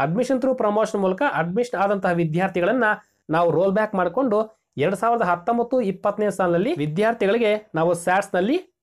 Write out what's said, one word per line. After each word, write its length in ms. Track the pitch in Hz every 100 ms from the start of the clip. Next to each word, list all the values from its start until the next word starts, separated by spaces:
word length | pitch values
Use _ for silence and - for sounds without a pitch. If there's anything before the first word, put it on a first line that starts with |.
admission 320 | 143 196 247 262
through 220 | 262 254
promotion 360 | 214 208 214 208
ಮೂಲಕ 240 | 185 185 285
ಅಡ್ಮಿಷನ್ 480 | 139 170 196 247 180
ಆದಂತಹ 300 | 196 202 196
ವಿದ್ಯಾರ್ಥಿಗಳನ್ನ 720 | 170 165 165 190 185 180 254 220 202 _ _ -
ನಾವು 220 | 165 170
ರೋಲ್ 200 | 156 196
ಬ್ಯಾಕ್ 240 | 196 214 196
ಮಾಡ್ಕೊಂಡು 640 | 175 208 269 208 220 _ _ -
ಎರಡ್ 180 | 156 196
ಸಾವಿರದ 260 | 226 233
ಹತ್ತೊಂಬತ್ತು 600 | 180 175 233 240 233 254
ಇಪ್ಪತ್ತನೇ 500 | 196 190 208 202 208
ಸಾಲಿನಲ್ಲಿ 440 | 196 175 170 226 339
ವಿದ್ಯಾರ್ಥಿಗಳಿಗೆ 960 | 151 160 220 226 196 226 214 208 - 160
ನಾವು 180 | 170
ಸ್ಯಾಟ್ಸ್ 420 | 170 185 190 196 185
ನಲ್ಲಿ 220 | 196 359 - _